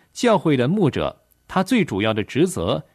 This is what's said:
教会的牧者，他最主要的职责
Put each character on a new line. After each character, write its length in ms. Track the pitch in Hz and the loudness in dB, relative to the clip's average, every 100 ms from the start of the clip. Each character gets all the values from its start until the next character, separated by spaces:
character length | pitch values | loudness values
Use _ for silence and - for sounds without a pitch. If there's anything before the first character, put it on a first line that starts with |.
| _ | _
教 260 | - 240 196 | -2 2 2
会 200 | 170 135 | 2 0
的 100 | 123 | 0
牧 220 | 208 156 | 2 0
者， 340 | 95 71 - _ _ _ | 0 -6 -8 _ _ _
他 160 | 185 | -4
最 220 | 185 254 175 | 0 0 0
主 160 | 95 | 0
要 120 | 110 | 0
的 100 | 107 | -2
职 240 | 98 127 180 | -4 0 0
责 360 | 127 87 151 - | 0 -2 -4 -8